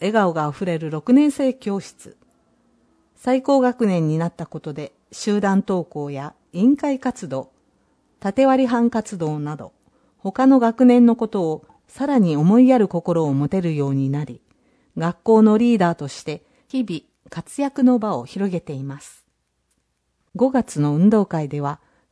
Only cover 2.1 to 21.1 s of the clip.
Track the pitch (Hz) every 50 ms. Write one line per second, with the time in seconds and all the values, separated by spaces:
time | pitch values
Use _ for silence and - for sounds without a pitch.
2.1 | - _ _ _ _ _ _ _ _ _ _ _ _ _ _ _ _ _ _ _
3.1 | _ _ - 254 254 262 262 294 277 269 254 247 247 247 233 208 185 170 160 156
4.1 | 156 160 165 170 - - 165 - - 160 - 160 143 151 147 - - _ _ _
5.1 | - - - 220 208 208 196 196 190 196 196 - 196 180 165 - - 151 143 143
6.1 | 143 135 139 151 - _ _ _ - 170 196 254 294 285 - 294 277 262 - 262
7.1 | - - - 143 135 131 127 - _ _ _ _ _ _ _ _ _ _ _ _
8.1 | _ _ - 196 196 - 269 269 262 262 262 240 240 233 233 233 - 220 214 -
9.1 | 214 180 165 156 151 151 147 147 151 143 117 - - _ _ _ _ _ _ _
10.1 | _ _ - 196 190 - 262 269 269 262 233 226 226 - 262 247 240 247 240 233
11.1 | 226 233 233 214 - 202 175 160 156 156 - _ _ _ _ _ - - 262 285
12.1 | 285 247 202 170 156 143 151 175 208 240 254 254 262 247 208 185 - 170 165 -
13.1 | 170 165 160 147 139 139 143 147 - 190 175 170 160 147 143 139 139 139 135 135
14.1 | 139 147 151 123 123 - _ _ _ _ _ _ _ _ _ _ _ - 160 170
15.1 | 175 - - 226 226 220 220 214 214 220 240 240 240 208 185 170 170 - 147 139
16.1 | - - - - 151 143 _ _ _ _ _ _ - 262 247 190 175 156 - _
17.1 | _ _ _ _ - 170 - - - - 277 277 269 - 254 254 247 240 214 214
18.1 | 180 123 120 135 - 190 196 202 180 170 - - 147 135 135 139 139 135 - -
19.1 | - _ _ _ _ _ _ _ _ _ _ _ _ _ _ _ _ _ _ _
20.1 | _ _ _ _ - 180 240 269 262 254 226 - - - 147 147 147 151 180 208